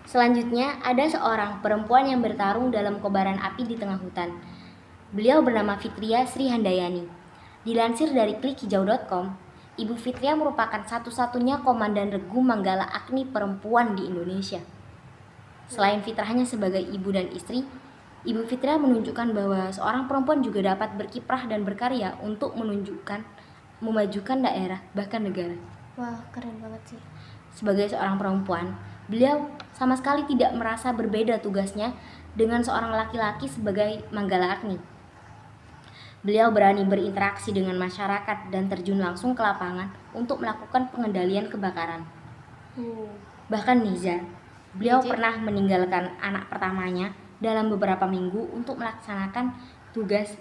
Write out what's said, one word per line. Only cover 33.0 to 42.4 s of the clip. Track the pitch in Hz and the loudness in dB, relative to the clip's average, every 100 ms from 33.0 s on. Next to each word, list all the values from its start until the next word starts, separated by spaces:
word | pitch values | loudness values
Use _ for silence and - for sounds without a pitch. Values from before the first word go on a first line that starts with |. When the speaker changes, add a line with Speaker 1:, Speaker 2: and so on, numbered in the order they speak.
| 220 233 214 208 269 | -2 -2 -2 -2 -6
Speaker 1:
sebagai | - 214 196 208 214 - | -4 -2 2 0 0 -6
Manggala | 208 202 185 180 202 | -4 0 2 2 0
Agni. | 214 180 - - - - - - - - - - - - - - 196 | -4 -6 -8 -20 -20 -20 -20 -20 -20 -20 -20 -20 -20 -20 -20 -8 0
Beliau | 208 226 | 6 6
berani | 214 196 202 | 8 8 6
berinteraksi | 196 196 196 196 196 - - | 4 4 2 0 0 -2 -2
dengan | 196 190 185 | 0 0 0
masyarakat | 180 185 196 202 208 185 190 | -2 -4 -2 -2 -2 -6 -4
dan | 190 190 | -2 -2
terjun | 185 180 196 | -2 0 0
langsung | 180 180 254 254 | 0 -2 -2 0
ke | 214 | 0
lapangan | 196 180 180 196 - - | 0 -4 -6 -8 -12 -14
untuk | 226 240 269 | -6 -4 -2
melakukan | 233 220 - 254 254 | -4 -6 0 0 0
pengendalian | - 226 185 180 196 220 | -2 -2 0 2 0 -2
kebakaran. | 214 196 175 165 165 160 - - - | -4 -4 -4 -6 -6 -12 -18 -20 -20